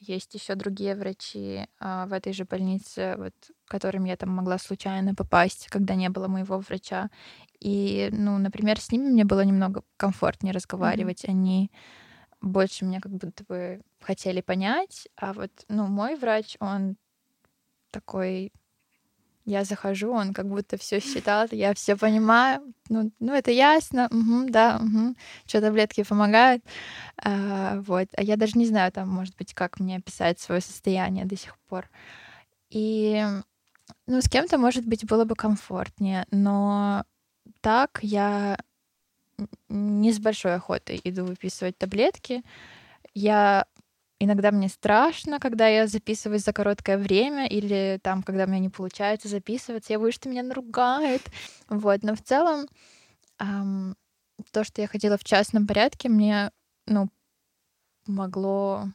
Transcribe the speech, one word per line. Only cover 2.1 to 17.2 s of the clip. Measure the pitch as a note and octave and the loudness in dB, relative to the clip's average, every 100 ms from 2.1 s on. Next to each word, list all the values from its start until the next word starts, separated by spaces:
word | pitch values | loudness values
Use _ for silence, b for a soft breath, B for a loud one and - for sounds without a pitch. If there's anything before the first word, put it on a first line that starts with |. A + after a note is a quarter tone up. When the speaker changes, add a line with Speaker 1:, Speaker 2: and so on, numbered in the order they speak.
Speaker 1:
этой | F#3+ G3 | -6 -6
же | F#3+ | -8
больнице, | F#3+ F#3 F#3+ F#3+ - - F#3 F#3+ | -8 -4 -2 -4 -6 -8 -6 -6
вот, | F#3 - _ _ _ | -10 -14 _ _ _
к | |
которым | G3 F#3+ F#3+ F#3 | -6 -4 -4 -4
я | F3+ | -4
там | F#3+ | -4
могла | F#3 F#3 F#3 | -4 -2 -4
случайно | - G3 G3 F#3+ G3 | -6 -8 -6 -2 -2
попасть, | G3 - F3 F3+ - - | -2 2 4 4 0 -8
когда | G3 G3 F#3 | -2 0 0
не | F#3 | -2
было | F#3+ F#3+ | -2 -4
моего | F#3+ F#3+ F#3+ | -4 -4 -6
врача. | G3 F#3+ - F#3 G3+ B B B B _ | -6 -10 -6 -6 -6 B B B B _
И, | - G3+ G3+ G3+ G3+ | -2 0 0 0 -2
ну, | G#3+ G3+ G3 | 0 0 2
например, | G3 G#3 G#3 G#3+ | 0 0 0 0
с | - | 0
ними | A#3 C#4 | 0 4
мне | A#3+ | 6
было | G#3 G3 | 6 4
немного | G3 G3 F#3+ G3 - _ | 4 4 2 -2 -12 _
комфортнее | G3+ F#3 D#3+ - F#3+ F#3 - F#3 | -2 0 0 0 -4 -4 -6 -2
Speaker 2:
Мгм. | F3 G3+ F3+ | 0 0 -2
Speaker 1:
разговаривать. | F3+ - | -4 -2
Они | F#3+ F#3 F#3 G3 B B B B B B _ | 0 2 2 0 B B B B B B _
больше | F#3+ F#3+ F#3+ - F#3 | -2 0 0 -2 -6
меня | F#3+ | -6
как | G3 | -8
будто | F#3+ E3+ - | -12 -12 -16
бы | G3+ F3+ F3+ F#3 - _ | -12 -10 -8 -12 -18 _
хотели | - F#3+ F#3+ F#3 | -8 -6 -4 -6
понять. | - F#3 G3 C#4+ F#4+ - - - | -4 -2 -2 -2 -4 -12 -20 -12
А | G3 | -10
вот, | G3 G3 _ - | -10 -12 _ -6
ну, | G#3 G3+ | -4 -2
мой | G3+ A3+ D#4 | -2 -4 -4
врач, | A#3+ A3 G#3+ - | 0 0 -2 -10
он | G3+ G3 G3 G3 _ _ | -6 -4 -4 -6 _ _